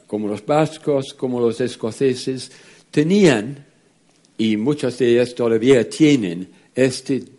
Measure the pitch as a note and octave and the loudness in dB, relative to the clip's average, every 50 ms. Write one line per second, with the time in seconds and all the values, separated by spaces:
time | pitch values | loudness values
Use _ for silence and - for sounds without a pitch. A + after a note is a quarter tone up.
0 | _ _ - G#2 G#2+ G2+ G#2 G2+ - - D3 D3+ D#3+ D3+ - - - - D3 C3+ | _ _ -6 -6 -4 -6 -6 -6 -4 -2 0 0 0 0 -4 -6 -4 -2 -2 -2
1 | C3 - - - - B2+ B2+ B2 A#2+ A#2 A2+ - B2+ A#2+ - - - A2+ G#2+ - | -2 -6 -8 -8 -8 -6 -2 0 0 0 0 -2 -4 -6 -6 -6 -8 -8 -4 0
2 | C#3 C3+ B2 B2+ - C3+ C3 B2+ - - - - - - - _ _ _ - D3 | 0 0 0 -2 -4 -6 -8 -8 -10 -14 -20 -20 -20 -20 -20 _ _ _ -2 -2
3 | D3+ D#3+ F#3+ G#3 G3+ E3 C3 G#2+ G2+ B2+ C#3+ - - _ _ _ _ _ _ _ | 0 2 4 4 6 4 4 2 0 -6 -10 -14 -18 _ _ _ _ _ _ _
4 | _ _ _ _ _ _ _ - A2+ A2 G#2+ G#2+ A2 C3+ D3+ D3 - B2+ B2 - | _ _ _ _ _ _ _ -4 -2 -2 0 0 0 -2 -2 -2 -4 -6 -4 0
5 | C3 A#2+ A#2+ A#2+ B2 B2 - - B2 A#2 A2+ A2+ A2+ B2+ C#3 B2 A2 - - - | 2 2 4 4 2 0 -2 -4 0 0 0 2 4 4 4 4 4 0 0 2
6 | D#3 D3 D3 C3 G#2+ F2+ E2+ F2+ F#2+ - _ _ _ _ _ B2 C3 C3 B2+ - | 4 4 4 2 0 -2 -6 -8 -10 -12 _ _ _ _ _ 0 0 0 0 -4
7 | - - C3+ B2 - - - | -6 -6 -6 -6 -6 -10 -18